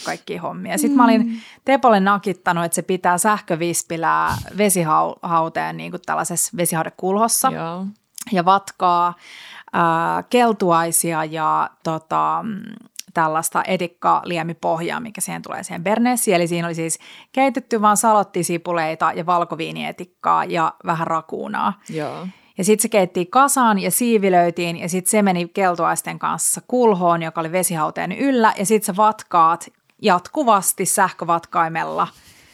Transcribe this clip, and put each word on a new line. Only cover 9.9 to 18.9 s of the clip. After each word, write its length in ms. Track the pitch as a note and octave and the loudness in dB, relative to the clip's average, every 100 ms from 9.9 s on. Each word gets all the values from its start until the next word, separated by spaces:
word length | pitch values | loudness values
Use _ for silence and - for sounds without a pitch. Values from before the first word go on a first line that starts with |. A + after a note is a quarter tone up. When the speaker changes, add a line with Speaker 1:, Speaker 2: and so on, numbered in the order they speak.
| E3 E3 E3+ | 2 0 -2
Speaker 1:
keltuaisia 1000 | - B3 A#3 A3 F#3 E3 E3+ E3 E3+ D#3+ D#3 | 0 2 4 2 2 2 2 -2 -2 -2 -4
ja 440 | D#3+ D#3 D#3 D#3 - | -4 0 0 -2 -4
tota, 560 | E3 D#3+ - D#3+ D#3 D#3+ | -6 -6 -4 0 0 -2
mm, 180 | E3+ G3 - - - - - | -4 -10 -12 -18 -20 -18 -8
tällaista 500 | E3+ D#3+ D#3 E3 E3 | -2 0 0 -2 -2
edikkaliemipohjaa, 1400 | E3+ F#3 F3 _ F3 D#3+ - E3+ E3 D#3+ E3+ E3 E3 D3+ | -2 -2 -4 _ 0 0 0 -4 -6 -4 -4 -2 -4 -6
mikä 220 | D#3 - | -8 -10
siihen 200 | - E3+ | -10 -10
tulee 220 | D#3+ D3+ | -10 -12
siihen 200 | - F3+ | -10 -6
berneessiin. 520 | F3 A3 A#3+ B3 A3+ F3 | -2 0 2 0 2 2
Eli 120 | E3+ | 2
siinä 200 | E3+ E3+ | -2 -4
oli 80 | E3 | -6
siis 240 | E3 - - - - | -6 -8 -10 -20 -8
keitetty 500 | - C4+ B3+ - A3+ | 0 0 0 -2 2
vaan 160 | G#3 G#3 | 4 4
salottisipuleita 1120 | A3+ G#3+ F#3+ F3+ E3+ E3+ F3 E3+ D#3 | 4 4 2 -2 -2 -2 -2 -2 -2